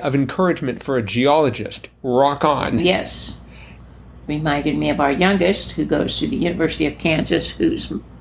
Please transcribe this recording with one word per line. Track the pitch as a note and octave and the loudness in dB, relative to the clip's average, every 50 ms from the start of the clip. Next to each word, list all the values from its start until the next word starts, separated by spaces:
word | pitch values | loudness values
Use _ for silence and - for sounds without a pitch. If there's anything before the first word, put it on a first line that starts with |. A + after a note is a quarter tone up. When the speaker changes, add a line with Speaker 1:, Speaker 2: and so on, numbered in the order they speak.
| - | -2
Speaker 1:
of | D3 C3 | 0 0
encouragement | C#3 C#3 C3+ - - F#3 F3+ D#3 - D3+ B2+ A#2 - - | 0 0 0 0 0 0 0 0 0 -2 -6 -6 -6 -4
for | - C3+ | -2 -2
a | B2 A2+ | -2 -2
geologist. | F#2+ G2 A#2 B2+ C#3+ D3 D#3+ D3+ C3+ G#2 - G#2 - - - - - _ _ - | -2 0 2 2 4 4 4 4 2 0 -2 -6 -8 -10 -12 -14 -16 _ _ -4
Rock | C3 A#2+ B2+ C#3 C#3+ C#3+ - - | 0 4 4 4 4 2 2 2
on. | D3+ C#3+ C3 - - B2 A#2 | 2 2 2 0 0 0 2
Speaker 2:
Yes. | E3+ F3+ - - - - - - - - - - - - - - - - - - - - - - - - - - - | 2 2 2 2 0 -4 -6 -6 -6 -8 -10 -12 -16 -20 -20 -20 -20 -20 -20 -20 -20 -20 -20 -20 -20 -20 -20 -14 -8
Reminded | - D3+ D3+ D#3 D#3 C#3+ D3 C#3+ D3+ C#3 | -6 -4 -2 0 0 0 0 0 0 0
me | D3+ D3+ D3 | 0 0 0
of | C#3+ - | 0 2
our | C#3+ C#3 C#3 | 2 2 2
youngest, | B2+ F3+ F#3+ G3+ F#3+ F3 F3+ G3 - - - - | 4 4 4 4 4 2 2 2 0 -2 -8 -4
who | - D3 | -4 -2
goes | D3 D#3+ - - - - - | 0 0 0 0 -2 -4 -4
to | - | -4
the | - - | -2 -2
University | - E3+ F3 E3+ - D#3+ D#3 - - D#3 | 0 -2 -2 0 0 -2 -2 0 0 -2
of | C#3+ D3 - | -2 -2 -2
Kansas, | - E3 D#3 D#3 - - F3 D#3+ - - | 0 0 0 0 0 0 0 0 -2 -2
whose, | - - E3 D#3+ D#3+ D#3+ - - - - - - - - | -4 0 0 0 0 -2 -4 -6 -8 -8 -10 -12 -20 -20